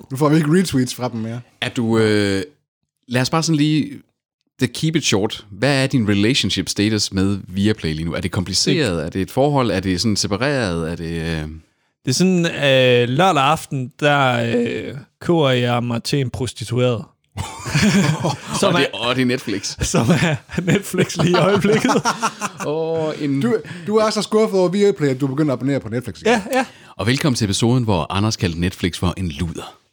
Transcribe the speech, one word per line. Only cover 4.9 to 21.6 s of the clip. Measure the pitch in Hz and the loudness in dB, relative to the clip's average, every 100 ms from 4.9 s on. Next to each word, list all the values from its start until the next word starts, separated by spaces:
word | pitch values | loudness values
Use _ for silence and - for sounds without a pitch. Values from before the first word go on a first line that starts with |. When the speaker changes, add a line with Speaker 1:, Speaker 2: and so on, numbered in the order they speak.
| 160 | 0
Speaker 2:
it | - | 0
short. | 104 110 - - | 0 0 -4 -14
Hvad | 95 131 139 | -2 0 2
er | 131 | 2
din | 135 104 | 2 2
relationship | 101 104 139 101 95 87 | 4 2 2 0 -2 -2
status | - 104 107 - | 0 0 0 -2
med | 95 95 98 - | 0 0 -2 -4
Viaplay | 92 104 107 82 | 0 0 0 -2
lige | 78 82 | -4 -4
nu? | |
Er | - | -4
det | 90 | -4
kompliceret? | - 92 92 - 175 123 85 | -4 -2 -2 0 2 0 -2
Speaker 3:
Det | 76 | -2
Speaker 2:
Er | |
det | 95 | -4
et | 90 | -2
forhold? | - 143 143 120 | 0 2 2 2
Er | 92 | 0
det | 95 90 | 0 0
sådan | 117 101 | 0 0
separeret? | 95 98 135 139 104 85 80 | -2 -2 -2 -2 -2 -2 -4
Er | 85 | -6
det, | 82 82 | -6 -6
øh | 80 80 78 80 - _ _ _ - | -4 -4 -6 -12 -18 _ _ _ -6
Speaker 3:
Det | |
er | |
sådan, | 127 185 180 165 | 0 2 2 0
øh, | - 143 131 127 123 120 131 | 0 2 4 6 4 2 2
lørdag | 190 151 | 2 4
aften, | 135 156 - 139 123 - | 2 0 -2 -8 -8 -2
der, | 147 143 135 120 117 120 | 2 4 2 2 0 -2
øh, | 120 123 - 135 - _ | -2 -4 -8 -12 -18 _
køber | - 170 139 | 0 2 4
jeg | 123 120 120 | 2 2 0
mig | 120 117 | -2 -4
til | - 147 | -2 -2
en | 123 | -2
prostitueret. | - 123 - 110 120 123 113 - _ _ - | -4 -8 -8 -6 0 0 0 -6 _ _ -12
<laughs> | - - - - 214 180 147 151 160 - - - | -12 -10 -4 2 4 4 2 0 -2 -4 -8 -2
Som | 196 | 2
Speaker 2:
Og | 170 | 2
det, | 170 | 0
Speaker 3:
er | 98 | -2
Speaker 2:
og | 117 127 | -2 0
det | |
er | 127 | 0
Netflix. | 123 - 101 - - - | 0 -4 -6 -6 -6 -2
Speaker 3:
Som | 170 117 | 0 2
er | 151 165 147 - - | 2 2 -2 -4 -4
Netflix | 175 202 - 185 - 175 | 0 0 0 -2 -2 0
lige | 175 | 2
i | 175 | 4
øjeblikket. | 185 202 | 4 4